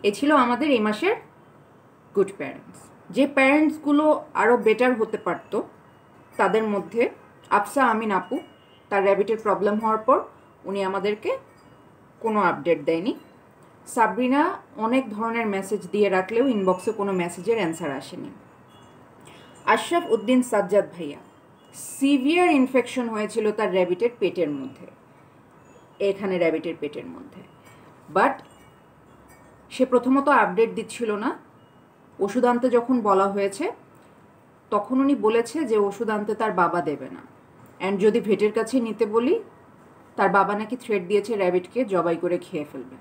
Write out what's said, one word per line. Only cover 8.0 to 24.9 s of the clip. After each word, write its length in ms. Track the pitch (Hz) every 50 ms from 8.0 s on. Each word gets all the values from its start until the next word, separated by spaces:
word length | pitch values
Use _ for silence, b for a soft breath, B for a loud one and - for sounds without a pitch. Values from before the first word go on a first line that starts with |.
| 226 214
আপু, 280 | 196 185 185 - - - - - - _ - _ - _ _ -
তার 140 | 208 196 190
র‍্যাবিটের 340 | 202 196 180 208 - 220
problem 420 | 214 - 214 190 175 196 202 208 214
হওয়ার 180 | 220 220 220
পর 220 | 214 - - 277 381 - - - - - - - _ -
উনি 180 | 165 196 196 196
আমাদেরকে 540 | 190 190 196 185 208 208 208 - 359 539 523 - - - - - - - - - - - - - - _ -
কোনো 200 | - 226 214 208
update 440 | 196 175 156 - 139 175 165 151 143
দেয়নি। 320 | 170 165 165 185 247 - - - - - - - - _ _ - - - - -
সাবরিনা 720 | - - 247 226 196 190 214 254 247 262 285 311 370 381 - - _ -
অনেক 320 | - 220 226 247 262 262 214
ধরনের 380 | 208 202 226 226 226 233 226
message 400 | 214 196 190 190 - 220 190 170 175
দিয়ে 180 | - 208 208 196
রাখলেও 380 | 185 185 185 - 226 233 269
ইনবক্সে 440 | 277 233 202 190 185 180 185 - 233
কোনো 200 | 214 214 202 202 190
মেসেজের 440 | 180 175 175 - 190 170 208 233
answer 340 | 226 190 160 165 - 175 147
আসেনি। 380 | 135 139 - - 185 147 123 - - - - - - - - - - - - - - - - - - - - B B B B B B - -
আশরাফ 460 | - - 330 - - 339 339 339 -
উদ্দিন 320 | 226 214 202 214 254 254 247
সাজ্জাদ 420 | - 233 208 190 180 202 202 170 147 -
ভাইয়া, 200 | 170 165 143 143 - - - - _ _ _ - _ - - -
সিভিয়ার 760 | - - - - - 269 277 285 262 247 285 330 359 359 339
ইনফেকশন 600 | 311 269 254 254 - 254 240 - - 254 240 226
হয়েছিল 420 | 220 208 214 202 - 233 214 214
তার 200 | 208 226 214 190
র‍্যাবিটের 380 | 180 190 180 175 180 180 - - - -
পেটের 300 | 214 175 170 185 165 147
মধ্যে, 380 | 147 139 135 131 - - - -